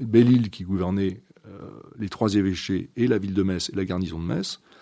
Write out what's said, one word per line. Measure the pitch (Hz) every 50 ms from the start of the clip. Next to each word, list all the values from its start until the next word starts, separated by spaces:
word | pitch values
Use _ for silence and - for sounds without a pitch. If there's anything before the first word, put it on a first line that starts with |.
Belle-Île, | 127 113 107 113 120 123 127 123 113 98
qui | - - 92
gouvernait, | 87 95 92 92 92 95 98 98 95 92 113 - _ _ _ -
euh, | 101 92 - - 95 - - - - - -
les | 107 92
trois | - - 117 107 98
évêchés | 104 95 98 92 - - - 95 92 - - -
et | 120 120
la | 123 120 104
ville | 95 98 95
de | 101 95
Metz | 95 92 85 - - -
et |
la | 98 95
garnison | 90 92 92 95 80 82 82
de | 85
Metz, | 87 - 175 196 - - - _ _ - -